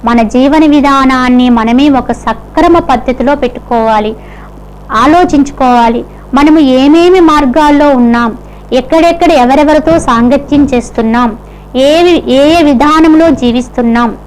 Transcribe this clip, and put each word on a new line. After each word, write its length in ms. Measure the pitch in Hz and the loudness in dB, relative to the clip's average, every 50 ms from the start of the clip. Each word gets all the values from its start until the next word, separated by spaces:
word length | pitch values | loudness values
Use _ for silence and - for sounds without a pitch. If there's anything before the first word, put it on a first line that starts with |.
| - | -4
మన 160 | 226 240 233 | -2 -2 -2
జీవన 440 | 226 214 - 247 262 285 285 311 302 | -2 0 0 0 0 2 2 2 2
విధానాన్ని 840 | 302 285 294 262 277 277 269 269 262 262 254 254 247 247 247 247 247 | 2 2 2 2 2 0 2 0 0 0 0 0 0 0 2 2 2
మనమే 400 | 240 233 220 226 240 254 277 302 | 0 0 0 0 0 0 2 2
ఒక 220 | 277 247 240 - | 0 0 -2 -4
సక్రమ 680 | 233 - - 233 220 - - - - 320 320 349 339 339 | -8 -6 -4 -6 -6 -6 -10 -8 -2 0 0 2 2 0
పద్ధతిలో 560 | 339 - 262 240 - - 247 254 254 247 294 | 0 0 -4 -2 -2 -6 -6 -4 -2 -2 -2
పెట్టుకోవాలి, 800 | 285 262 240 - - - - 247 233 226 220 220 214 214 214 220 - - - - - - - - - - - - - - - | -2 -4 -6 -6 -8 -8 -4 -4 -2 0 0 -2 -2 -2 -4 -8 -10 -16 -20 -20 -20 -20 -20 -20 -20 -20 -20 -20 -20 -16 -6
ఆలోచించుకోవాలి. 1120 | - 220 240 277 311 349 359 - - 285 277 - - - 262 254 247 240 233 233 233 233 - - - - - - - | -2 0 0 2 2 2 2 0 0 -2 -2 -2 -2 -4 -2 0 2 2 0 0 -2 -4 -8 -10 -16 -20 -14 -4 -2
మనము 260 | 254 285 311 311 330 | 0 2 2 4 2
ఏమేమి 600 | 302 262 254 254 262 285 302 339 339 359 370 381 | 2 2 2 2 2 2 2 4 4 2 2 4
మార్గాల్లో 720 | 339 320 302 302 294 254 240 311 302 294 294 285 294 294 | 4 2 2 2 0 0 0 0 2 2 2 2 2 2
ఉన్నాం, 480 | 277 247 240 233 233 240 240 226 208 - - - - - - - - | 2 2 2 0 0 -2 -2 -4 -6 -10 -18 -20 -20 -20 -12 -4 -4
ఎక్కడెక్కడ 580 | 254 254 - 311 330 330 339 339 339 349 339 | -4 -2 0 0 0 2 0 0 0 0 0
ఎవరెవరితో 680 | 339 277 247 240 269 294 302 294 302 302 294 330 330 330 | 2 2 2 2 2 0 2 2 0 0 0 0 0 0
సాంగత్యం 680 | 311 - 247 226 233 247 285 277 277 - 294 285 285 262 - | 0 -2 -2 0 0 0 0 -2 -2 -2 0 0 0 0 -2
చేస్తున్నాం, 640 | 240 233 - - - 220 220 226 240 247 240 208 - - - - - - - - | -4 -4 -6 -6 -4 -4 -2 -2 0 -2 -2 -4 -8 -16 -20 -20 -20 -20 -10 -4
ఏ 280 | 247 262 277 302 330 349 | 0 0 2 2 2 2
వి-, 200 | 359 349 294 - 240 | 2 0 0 -2 -2
ఏ 320 | 247 269 285 302 320 349 | 0 2 2 2 2 2
ఏ 40 | 330 | 2
విధానంలో 680 | 294 285 233 302 294 311 320 320 320 311 311 330 330 | 0 0 2 0 2 2 2 4 4 4 4 4 2
జీవిస్తున్నాం 880 | 277 - 254 240 233 254 247 - - - 233 233 226 233 240 226 - - - | 0 0 -2 -2 -2 -2 -6 -6 -6 -4 -2 -2 0 0 -2 -2 -6 -10 -16